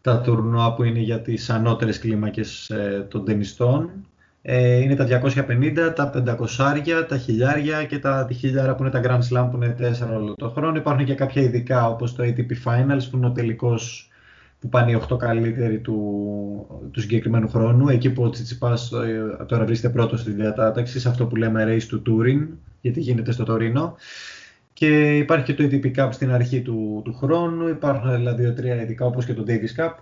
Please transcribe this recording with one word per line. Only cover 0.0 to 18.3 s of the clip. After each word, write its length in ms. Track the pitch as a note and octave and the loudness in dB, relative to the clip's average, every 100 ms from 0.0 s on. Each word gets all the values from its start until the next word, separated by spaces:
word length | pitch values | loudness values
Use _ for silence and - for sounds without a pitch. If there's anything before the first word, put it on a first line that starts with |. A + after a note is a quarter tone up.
τα 200 | B2+ A#2 | 2 2
τουρνουά 520 | A#2+ A2 A2+ A#2 A#2 | 2 2 2 2 2
που 100 | A#2+ | 2
είναι 160 | A#2 A#2 | 0 0
για 220 | A2 A2+ | -2 -2
τις 280 | A2+ A2 - | -4 -6 -2
ανώτερες 500 | A2 A2+ G#2+ A2 G2+ | 0 2 2 0 0
κλίμακες, 720 | A2+ G#2+ G#2+ G#2 G#2 - - | -2 0 -2 -4 -8 -10 -8
ε, 380 | G#2+ G2+ G2+ G2 | -4 -2 -4 -6
των 160 | A2 G2 | -6 -2
ταινιστών. 680 | G#2 G2+ - B2 C#3+ E3+ F#3+ - _ _ _ | -2 -2 0 2 2 0 -8 -18 _ _ _
Ε, 360 | - B2+ B2 B2 | -2 2 4 4
είναι 180 | C3+ C#3 | 4 2
τα 100 | B2 | 2
διακόσια 400 | B2 C#3 C3+ C#3 | 2 2 0 0
πενήντα, 480 | A#2+ D3+ D3+ E3 | 2 2 2 0
τα 160 | D#3+ C#3 | 0 -2
πεντακοσάρια, 960 | C3+ A#2+ B2+ A#2 - C#3 D3 D3+ E3 D#3+ | 0 -2 -2 -4 0 0 0 0 -2 0
τα 120 | C#3 | -4
χιλιάρια 680 | - A2 C3 D3+ D3 D#3 D3 | 0 2 2 2 0 -2 -4
και 140 | C#3+ | -2
τα 280 | C#3 C3+ B2 | 0 0 -2
χιλιάρα 440 | A#2+ C3+ C3 C3 B2+ | -2 -2 0 0 0
που 80 | |
είναι 80 | C3+ | 0
τα 100 | B2 | 0
Grand 260 | B2 B2 - | 2 2 2
Slam 160 | B2 B2 | 2 2
που 40 | B2 | 0
είναι 140 | A#2+ | -2
τέσσερα 460 | A#2 A#2+ A#2 A#2 A2 | 0 -2 -2 -2 -2
όλο 180 | G#2 - | -4 -6
το 140 | A#2+ | -6
χρόνο. 280 | - D#3+ D#3 | -4 -2 -2
Υπάρχουν 280 | C#3+ C3+ C3+ | 0 0 0
και 100 | C#3 | 0
κάποια 260 | - C#3+ | 0 2
ειδικά 460 | B2+ A#2+ - B2 A#2 | 2 2 0 2 2
όπως 280 | A2+ A#2+ - | 0 -6 -2
το 80 | |
A 40 | A#2+ | -2
T 120 | B2 | 0
P 120 | A#2 A2 A#2+ | -4 -4 0
Finals 360 | A#2+ C3+ C#3 A#2+ | 2 2 2 0
που 60 | B2+ | 0
είναι 80 | B2 | 0
ο 60 | |
τελικός 760 | B2 A2+ A2+ A#2+ A2+ - - - _ - - - _ | 0 -2 0 0 0 -4 -14 -20 _ -20 -20 -20 _
που 100 | B2 | -2
πάνε 220 | B2 A#2+ | 2 2
οι 40 | A#2 | 2
οκτώ 200 | - A#2+ | 0 -2
καλύτεροι 640 | A#2+ A#2 A#2 A#2+ A2+ G#2+ | 0 0 0 0 -2 -2
του, 1080 | - G#2+ G#2 G2+ G#2 G#2 G2+ G#2 - - - | -2 -4 -2 -4 -4 -6 -8 -10 -12 -16 -10
του 100 | - | -6
συγκεκριμένου 480 | G#2 A2+ A2+ A#2 A2 | -2 0 2 0 2
χρόνου, 400 | A#2 A2+ A#2+ C#3+ | 2 4 6 6
εκεί 220 | A#2+ C3 | 4 2
που 120 | B2+ | 2
ο 60 | |
Τσιτσιπάς, 600 | A#2 | 0